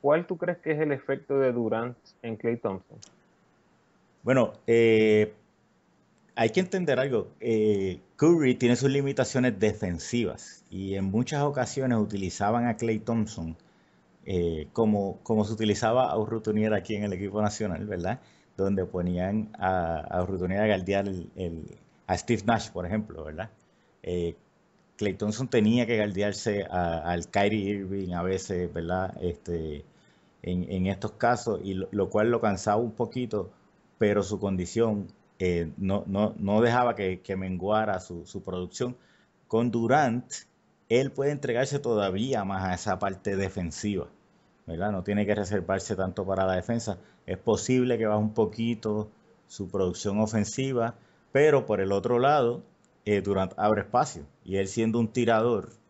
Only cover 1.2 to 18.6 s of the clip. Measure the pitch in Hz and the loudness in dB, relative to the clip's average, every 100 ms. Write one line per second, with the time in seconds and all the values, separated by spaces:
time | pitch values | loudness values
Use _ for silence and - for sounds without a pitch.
1.2 | - 139 131 120 113 113 120 123 - _ | -2 2 2 2 0 -2 -4 -10 -20 _
2.2 | 117 110 120 117 110 95 _ - - _ | -10 -4 -4 -2 -4 -6 _ -20 -20 _
3.2 | _ _ _ _ _ _ _ _ _ _ | _ _ _ _ _ _ _ _ _ _
4.2 | 113 131 107 - - 117 117 110 110 107 | 0 2 2 -2 2 6 8 8 8 6
5.2 | 104 - _ _ _ _ _ _ _ _ | 4 -2 _ _ _ _ _ _ _ _
6.2 | _ - 117 143 180 190 165 127 135 117 | _ 0 2 2 0 -2 0 2 2 0
7.2 | - - 120 110 107 101 95 90 _ - | -2 -6 0 2 4 4 0 -4 _ 2
8.2 | 151 170 135 123 120 123 135 139 139 139 | 4 6 4 4 2 4 2 2 0 0
9.2 | 127 131 127 101 107 104 95 87 - 120 | 0 2 0 2 0 0 -4 -4 -4 -2
10.2 | 101 - - - _ 92 95 95 95 104 | -2 -4 -14 -20 _ -8 -4 -2 0 0
11.2 | 127 147 143 139 120 - 131 117 107 104 | 0 0 0 -2 -4 -2 0 2 0 -2
12.2 | 92 - 101 117 120 110 117 110 110 117 | -6 -2 0 2 0 -2 -2 -2 -2 -2
13.2 | 107 - 82 80 _ _ _ _ _ _ | -2 -4 -10 -10 _ _ _ _ _ _
14.2 | - 92 85 80 76 - 110 104 98 - | -4 -2 0 -2 -6 0 2 2 -2 -6
15.2 | - 110 104 110 110 104 110 123 127 110 | -2 0 0 0 0 2 2 2 2 0
16.2 | 107 113 110 107 107 104 87 104 104 92 | -2 -4 -2 0 2 0 -2 -4 -4 -4
17.2 | 98 104 104 - 104 82 104 92 87 131 | -4 -2 -2 -2 -4 -4 -6 -4 -4 -4
18.2 | - _ _ - | -10 _ _ -2